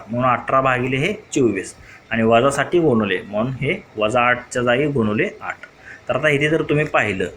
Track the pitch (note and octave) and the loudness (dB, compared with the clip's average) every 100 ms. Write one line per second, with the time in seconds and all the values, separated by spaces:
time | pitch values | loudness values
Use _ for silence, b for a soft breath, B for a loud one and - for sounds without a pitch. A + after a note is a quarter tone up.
0 | - A#2+ B2+ A#2+ - C3+ C3 B2 B2+ C3 | -4 -2 0 0 0 0 2 0 -2 -2
1 | F3 G#3 - D3+ A#2 F#2+ - - B B | -2 -6 -4 0 2 0 -8 -14 B B
2 | B A2+ A2+ A#2 C#3 C#3 C3+ F3 D#3 A2+ | B 0 4 4 4 0 0 2 2 2
3 | G2+ F2+ F#2+ G#2 B2+ B2+ C3+ F#3+ - G#2+ | 2 -2 -4 -4 -4 -4 -4 -6 -8 -4
4 | G#2+ B2 A#2+ B2 - B2+ B2 B2+ D3 C3+ | 0 2 2 0 -4 -2 0 2 0 0
5 | G#2+ G#2+ G3+ - F#2 - - - B B | 0 0 -4 -6 -12 -12 -16 -20 B B
6 | - B2+ D3+ C#3+ D3+ D#3 D3+ D3+ D3+ D3+ | -6 -2 0 2 2 0 0 0 0 0
7 | G#2+ F#2+ F2 | 0 -2 -6